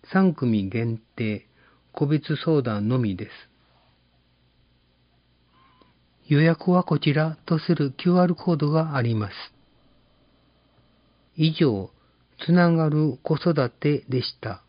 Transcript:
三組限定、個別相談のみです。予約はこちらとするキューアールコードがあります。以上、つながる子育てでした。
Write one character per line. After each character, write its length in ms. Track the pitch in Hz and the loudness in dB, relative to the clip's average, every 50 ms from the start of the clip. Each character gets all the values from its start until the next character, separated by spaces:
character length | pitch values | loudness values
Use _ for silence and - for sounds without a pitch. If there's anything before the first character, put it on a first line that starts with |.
| - - | -18 0
三 220 | - 190 190 185 | 2 4 4 4
組 380 | 156 - 131 120 110 104 98 98 | 2 0 -2 0 0 0 -2 -2
限 280 | 98 113 117 117 113 110 _ _ _ | -4 -4 -4 -4 -6 -8 _ _ _
定、 300 | - 117 107 104 95 _ _ _ _ _ _ _ _ _ _ | -6 -6 -4 -6 -8 _ _ _ _ _ _ _ _ _ _
個 140 | - - 151 | -4 -4 -2
別 300 | 139 156 147 - - 156 | 0 0 -2 -2 -4 -8
相 260 | - - 170 160 143 | -4 -2 0 0 0
談 260 | 123 123 107 104 104 110 | 0 -2 -4 -2 -2 0
の 100 | 127 131 | 0 0
み 160 | 120 104 95 | 0 -2 -4
で 120 | 90 107 | -6 -10
す。 40 | - - - - _ _ _ _ _ _ _ _ _ _ _ _ _ _ _ _ _ _ 60 62 62 _ 62 _ _ 60 60 60 60 60 62 _ _ _ _ _ _ _ _ _ _ _ _ _ _ _ _ _ _ _ _ _ _ _ _ _ | -14 -14 -20 -20 _ _ _ _ _ _ _ _ _ _ _ _ _ _ _ _ _ _ _ _ _ _ _ _ _ _ _ _ _ _ _ _ _ _ _ _ _ _ _ _ _ _ _ _ _ _ _ _ _ _ _ _ _ _ _ _
予 140 | - 151 143 | 2 4 4
約 320 | 156 165 165 - - 185 | 6 4 2 2 0 2
は 100 | 180 180 | 2 2
こ 160 | 175 - 160 147 | 2 2 -2 0
ち 140 | - 156 | 0 0
ら 240 | 135 151 156 160 156 _ _ | 0 2 0 -2 -4 _ _
と 140 | - 170 156 | -2 -2 -2
す 160 | - - 170 | 0 0 0
る 180 | 160 147 139 | 0 0 -4
キ 160 | 131 - - 180 | -4 -2 0 2
ュ 60 | 175 | 4
ー 60 | 180 | 4
ア 40 | 180 | 4
ー 40 | 175 | 2
ル 60 | 180 | 0
コ 200 | - - 180 170 | -2 -2 -2 -2
ー 20 | |
ド 140 | 147 151 147 | 0 0 0
が 260 | 156 160 160 160 143 | 0 0 -2 -2 -2
あ 60 | 131 | -2
り 120 | 117 117 113 | -2 0 -2
ま 140 | 107 104 95 | -2 -4 -6
す。 60 | - - - - _ _ _ _ _ _ _ _ _ _ _ _ _ _ _ _ _ _ _ _ _ _ _ _ _ _ _ _ _ _ _ _ _ _ _ _ _ | -8 -16 -18 -20 _ _ _ _ _ _ _ _ _ _ _ _ _ _ _ _ _ _ _ _ _ _ _ _ _ _ _ _ _ _ _ _ _ _ _ _ _
以 160 | - 156 165 | 0 0 0
上、 380 | 156 - 170 135 107 95 92 - _ _ _ _ _ _ _ _ _ - - | 2 2 0 0 0 -2 -6 -10 _ _ _ _ _ _ _ _ _ -10 0
つ 80 | - | 2
な 180 | 170 180 175 170 | 4 4 4 4
が 180 | 165 160 160 151 | 4 2 0 0
る 300 | 147 151 156 151 - - | 0 0 0 0 -2 -6
子 140 | _ - 160 | _ -4 -4
育 320 | - - 180 165 147 131 120 | -2 0 -2 0 0 -2 -2
て 360 | _ _ - 147 147 131 - - | _ _ -2 -2 -2 -2 -4 -4
で 140 | 131 127 | -4 -4
し 180 | - - - _ | -4 -6 -12 _
た。 240 | - 110 98 - _ | -12 -12 -12 -12 _